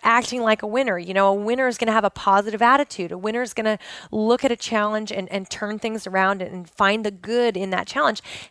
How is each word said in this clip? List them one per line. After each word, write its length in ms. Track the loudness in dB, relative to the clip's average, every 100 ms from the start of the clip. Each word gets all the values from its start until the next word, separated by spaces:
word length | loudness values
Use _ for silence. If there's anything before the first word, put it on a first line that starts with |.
acting 400 | 2 2 2 0
like 200 | 2 2
a 40 | 0
winner. 320 | -2 0 -2
You 160 | 0
know, 140 | 4 4
a 60 |
winner 320 | 4 0 0 0
is 120 | 0
gonna 140 | 0
have 120 | 2
a 60 | 2
positive 500 | 0 2 4 2 2
attitude. 500 | 4 4 2 -6 -8
A 60 | -6
winner 240 | -4 -4
is 140 | -4
gonna 240 | -2 -2 -2 -6 -18 -6
look 340 | 0 2 2
at 80 | 2
a 40 | -2
challenge 540 | -2 0 0 -2 -4
and, 220 | -8 -6
and 160 | -6 -8
turn 300 | -8 -6 -4
things 280 | -6 -6 -2
around 360 | 0 2 0
and, 120 | -4
and 140 | -10 -8
find 380 | 2 2 2 -2
the 40 |
good 460 | -6 -2 0 2 0
in 140 | -2
that 160 | -4 -4
challenge. 340 | 0 0 0 -8 -16 -16